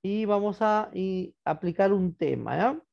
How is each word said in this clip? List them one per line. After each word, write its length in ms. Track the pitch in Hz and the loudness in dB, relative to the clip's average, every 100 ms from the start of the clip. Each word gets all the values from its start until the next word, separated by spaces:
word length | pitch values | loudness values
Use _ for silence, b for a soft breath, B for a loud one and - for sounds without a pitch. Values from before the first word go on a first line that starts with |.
y 220 | 190 208 214 | -4 -2 0
vamos 360 | 208 208 196 | 0 0 0
a, 280 | 220 214 214 | 2 2 0
y 420 | - 190 185 180 _ - | -4 -4 -4 -6 _ -6
aplicar 480 | 156 175 165 196 | -4 -4 2 4
un 220 | 202 180 165 | 4 0 0
tema, 420 | 151 135 113 135 | -2 -2 -2 0
¿ya? 240 | 220 311 _ | 0 -2 _